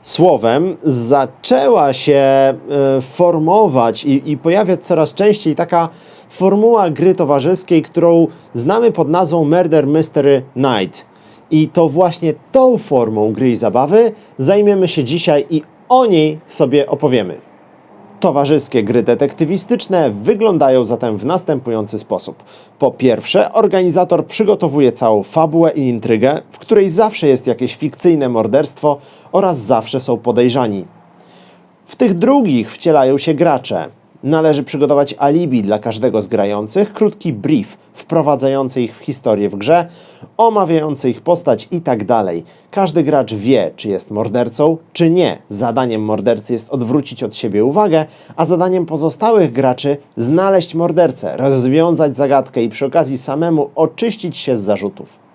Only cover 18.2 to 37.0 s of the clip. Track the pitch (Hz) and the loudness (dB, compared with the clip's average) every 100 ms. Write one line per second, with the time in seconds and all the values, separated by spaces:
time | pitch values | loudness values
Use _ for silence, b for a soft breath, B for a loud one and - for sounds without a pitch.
18.2 | 185 139 143 147 - 127 107 120 107 120 | -2 0 2 0 0 -2 0 0 0 0
19.2 | 143 - 156 185 - 240 - 185 147 104 | 0 -2 -4 -4 -2 -4 -2 0 0 -2
20.2 | 117 214 220 170 139 131 117 113 123 104 | -2 0 2 2 2 2 2 -2 -4 -4
21.2 | 113 180 175 143 123 113 107 107 - 95 | -4 -4 -2 -6 -4 -6 -6 -8 -6 -8
22.2 | - - - B B _ 131 131 127 110 | -8 -18 -20 B B _ -2 2 2 0
23.2 | - 190 208 - 214 190 185 165 180 170 | 0 0 2 2 2 2 0 0 2 0
24.2 | 165 - 214 202 165 143 135 113 120 107 | -2 -2 0 0 0 2 2 2 2 0
25.2 | 98 - 160 160 165 156 131 120 104 113 | 0 0 0 2 2 0 -2 -4 -2 0
26.2 | 120 151 - - - 214 196 165 220 214 | 2 0 -6 -20 0 2 2 2 0 0
27.2 | 156 131 131 117 123 - 156 - 180 165 | 0 2 0 -4 -4 -4 -8 0 2 2
28.2 | 135 120 110 123 - - 151 139 B B | 2 0 0 0 -2 -2 -2 -2 B B
29.2 | B 180 196 156 107 120 110 135 127 120 | B 0 0 -2 0 -2 0 -6 -4 -4
30.2 | 117 117 123 123 123 98 85 - _ b | -2 2 2 2 -2 -4 -10 -18 _ b
31.2 | b b b b b _ _ - 247 180 | b b b b b _ _ -2 0 2
32.2 | 220 285 220 131 107 - - 151 131 139 | 2 2 2 0 -2 -4 0 2 4 2
33.2 | 139 147 170 139 - 95 78 - _ _ | 0 0 2 0 -2 -6 -8 -14 _ _
34.2 | 131 160 160 147 127 143 143 143 143 - | -2 0 2 0 -2 -2 0 2 0 0
35.2 | 143 156 175 127 101 107 113 107 120 107 | 0 2 0 -2 0 -2 -4 -4 -2 -2
36.2 | 98 110 101 104 107 180 208 - | -2 -2 -2 -4 -4 -2 -2 0